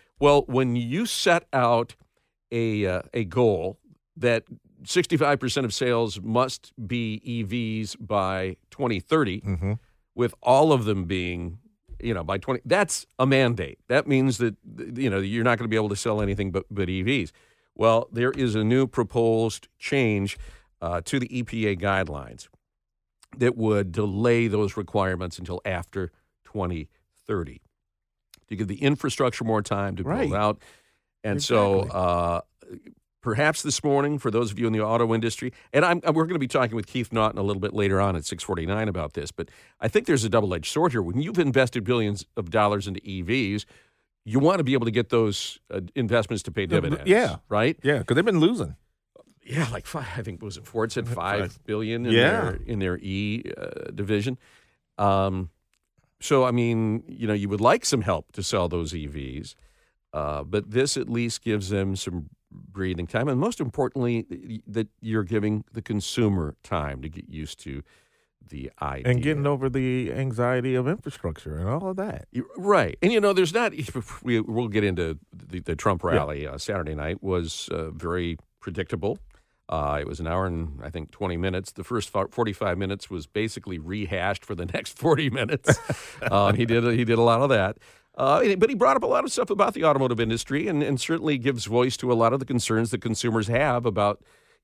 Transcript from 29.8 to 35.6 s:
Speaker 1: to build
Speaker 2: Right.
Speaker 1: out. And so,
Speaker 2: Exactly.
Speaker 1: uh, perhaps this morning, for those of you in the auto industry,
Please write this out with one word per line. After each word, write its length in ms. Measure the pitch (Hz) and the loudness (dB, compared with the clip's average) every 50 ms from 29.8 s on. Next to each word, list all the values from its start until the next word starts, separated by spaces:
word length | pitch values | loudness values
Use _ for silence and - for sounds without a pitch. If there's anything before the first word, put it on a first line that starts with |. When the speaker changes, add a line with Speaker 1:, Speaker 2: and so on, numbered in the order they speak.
| 101 98 95 | -2 -4 -4
Speaker 1:
to 80 | 92 | -4
build 120 | 90 135 180 | -4 -4 -2
Speaker 2:
Right. 180 | 254 254 139 | -2 0 0
Speaker 1:
out. 280 | 95 101 104 104 - - - - - _ _ _ _ _ _ _ _ _ | 0 2 2 2 0 -2 -8 -20 -20 _ _ _ _ _ _ _ _ _
And 180 | - 107 101 - | -6 -4 -4 -2
so, 420 | - - 123 110 104 101 98 95 | 0 2 4 4 4 6 4 2
Speaker 2:
Exactly. 180 | - - - 95 | 0 0 -2 0
Speaker 1:
uh, 400 | 92 87 87 87 87 85 85 85 - _ _ _ - - - - _ - - _ _ _ _ _ | 2 2 2 2 2 0 0 -2 -4 _ _ _ -20 -18 -18 -18 _ -20 -20 _ _ _ _ _
perhaps 420 | - 123 104 117 151 156 156 - | -4 -4 0 2 2 2 2 0
this 220 | - 151 - - - | -2 -2 -4 0 0
morning, 340 | 147 139 139 143 147 147 139 | 2 2 2 2 0 -2 -2
for 120 | - 123 | -2 0
those 200 | 104 117 120 104 | 0 2 0 0
of 80 | 101 107 | -2 -2
you 80 | 117 | 0
in 60 | 110 | 0
the 80 | 110 107 | 2 0
auto 340 | 107 107 113 117 117 113 113 | 0 2 2 2 2 2 2
industry, 380 | 113 113 113 - - 117 127 - - | 2 0 -2 -4 -4 -8 -10 -10 -12